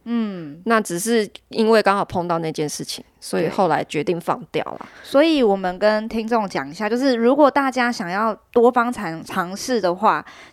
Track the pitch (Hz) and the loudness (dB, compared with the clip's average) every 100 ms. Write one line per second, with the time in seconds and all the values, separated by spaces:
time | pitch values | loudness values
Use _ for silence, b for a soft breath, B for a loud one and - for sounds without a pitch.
0 | 226 233 220 185 156 151 202 226 208 170 | -6 -4 -4 -6 -12 -10 0 0 0 -4
1 | 226 233 208 - _ - 220 220 196 196 | 0 0 0 -6 _ 0 4 4 4 2
2 | 170 190 175 165 160 156 151 - - - | 0 -4 -2 -2 -2 -4 -4 -6 -10 -12
3 | - _ - 185 165 - 185 151 - 156 | -14 _ -6 -2 -2 0 2 0 -2 -4
4 | 165 170 175 247 185 - - - - - | -2 -4 -2 -4 -4 -6 -6 -10 -16 -18
5 | - 269 320 302 226 196 185 185 214 214 | 0 2 4 4 2 2 -2 0 0 0
6 | 220 220 220 233 196 - 277 175 208 240 | -2 -6 -2 -2 0 -4 -6 -6 -4 0
7 | 269 240 233 277 285 285 269 254 240 240 | 2 4 4 6 6 4 0 0 -2 -2
8 | 175 190 220 - _ 240 233 247 240 240 | -6 -2 -2 -4 _ 4 4 4 0 -2
9 | 185 165 - 196 175 196 - 240 185 180 | -8 -8 -8 -6 -6 -8 -4 0 0 2
10 | 214 151 B B B | 2 0 B B B